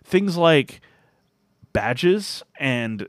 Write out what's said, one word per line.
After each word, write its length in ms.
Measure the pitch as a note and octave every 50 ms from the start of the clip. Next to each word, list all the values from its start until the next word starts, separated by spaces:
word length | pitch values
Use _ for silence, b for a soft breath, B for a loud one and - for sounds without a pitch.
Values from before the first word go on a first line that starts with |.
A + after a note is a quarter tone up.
| b
Things 320 | - - F#3+ G3+ G3 E3+
like 460 | F3 E3+ E3 D#3+ C#3+ B2 - - - b b b b b b b b b b _ _ _ _ _ _ - _
badges 680 | - G#2 G#2 A#2 B2 B2+ F3 F3+ F#3+ G#3+ G3 - - - - _ _ -
and 480 | C#3+ C3 B2 A#2+ A#2 A2+ A2 G2+ G2